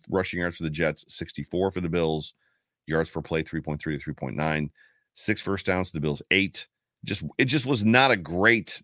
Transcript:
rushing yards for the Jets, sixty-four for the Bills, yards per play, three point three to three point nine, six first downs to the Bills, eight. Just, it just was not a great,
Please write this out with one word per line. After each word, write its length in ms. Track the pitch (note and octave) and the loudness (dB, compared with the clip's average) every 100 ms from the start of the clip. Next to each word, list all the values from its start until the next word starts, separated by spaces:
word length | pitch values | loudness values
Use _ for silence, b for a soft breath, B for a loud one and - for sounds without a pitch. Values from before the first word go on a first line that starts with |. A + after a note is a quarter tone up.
| - | -2
rushing 300 | F#2+ F#2 F2+ | -2 0 -2
yards 180 | F2 E2 | -4 -4
for 60 | |
the 60 | E2 | -6
Jets, 340 | D2+ D#2+ D2+ - | 0 -2 -2 -8
sixty-four 580 | - E2 - D2 F2 F#2+ | -10 -8 -10 -6 0 0
for 100 | F#2+ | 0
the 80 | F2 | -2
Bills, 440 | E2+ E2 D#2 D2+ - _ _ _ _ - | 0 0 0 -4 -12 _ _ _ _ -2
yards 220 | D#2+ D#2+ | 0 0
per 120 | E2 | -4
play, 200 | D2+ E2 | -4 -2
three 200 | D#2 D#2+ | -2 -4
point 200 | D#2 D2+ | -4 -4
three 140 | D#2 C#2+ | -4 -4
to 80 | |
three 100 | D2+ | -6
point 220 | D2 C2 A1 | -8 -6 -2
nine, 340 | D#2 D#2 D2+ b b b b - | 0 0 -2 b b b b -6
six 260 | - G#2+ | -2 -2
first 240 | G2+ G2 - | -2 -2 0
downs 240 | F#2 F2 | 0 0
to 40 | |
the 80 | D#2+ | -2
Bills, 200 | D2 C#2+ - | -2 -2 2
eight. 380 | F#2+ G2 - - _ _ _ | 2 2 -4 -14 _ _ _
Just, 200 | - A2 D2+ - | -8 -6 -4 0
it 60 | C3 | 2
just 200 | D3 B2 | 2 0
was 180 | B2 | 2
not 280 | G#2+ A#2+ C3+ | 6 8 6
a 60 | G#2+ | 4
great, 640 | D#2 F2 G#2+ A#2 E2 - | 0 2 4 4 0 -10